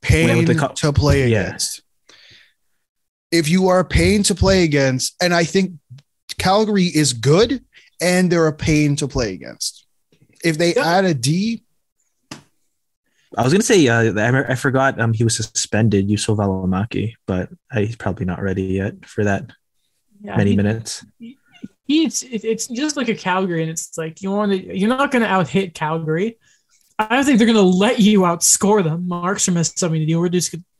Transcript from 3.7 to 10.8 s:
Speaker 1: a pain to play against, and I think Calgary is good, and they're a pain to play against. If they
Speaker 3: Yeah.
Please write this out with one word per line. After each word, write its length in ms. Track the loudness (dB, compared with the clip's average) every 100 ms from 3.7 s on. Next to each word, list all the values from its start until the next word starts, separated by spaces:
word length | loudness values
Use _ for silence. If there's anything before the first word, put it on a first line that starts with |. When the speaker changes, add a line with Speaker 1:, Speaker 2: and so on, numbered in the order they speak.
| 2
Speaker 1:
a 40 |
pain 380 | 2 2 2 2
to 100 | 0
play 300 | 0 2 4
against, 500 | 4 2 2 0 -4 _
and 120 | 0
I 100 | 0
think 280 | 0 0 -2 -6 _ -20 _ _ _ -4
Calgary 480 | 0 2 2 0 0
is 260 | 0 0
good, 500 | 0 2 2 2 -2 _ -20 _ _
and 300 | 0 2 2
they're 160 | 2 0
a 60 |
pain 440 | 0 0 2 2 -2
to 100 | -4
play 240 | -4 -6
against. 520 | -6 -14 -12 -12 -12 _ _ _ _ _ _
If 140 | -4 0
they 180 | 0
Speaker 3:
Yeah. 120 | 0